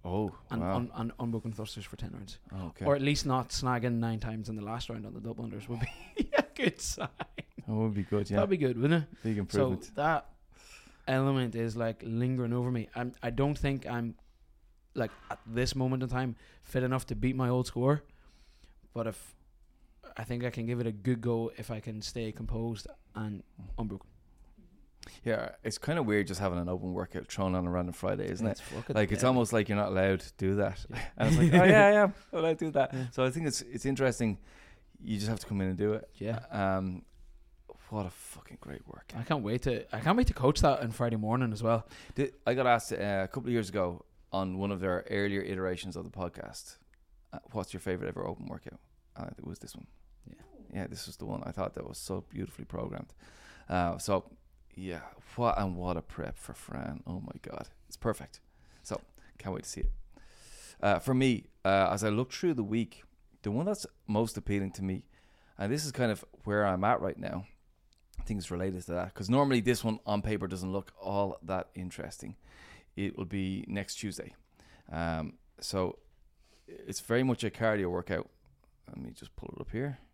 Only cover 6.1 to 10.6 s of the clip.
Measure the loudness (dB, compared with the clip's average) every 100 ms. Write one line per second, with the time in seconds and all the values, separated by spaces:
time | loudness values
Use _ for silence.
6.1 | -4 2 2 0 0 0 0 -8 -6 -8
7.1 | -8 -12 -12 -14 -14 -4 0 2 0 0
8.1 | 0 2 2 4 4 2 2 4 4 2
9.1 | -6 -2 0 0 2 2 0 -6 0 2
10.1 | 2 -2 -20 -20 -20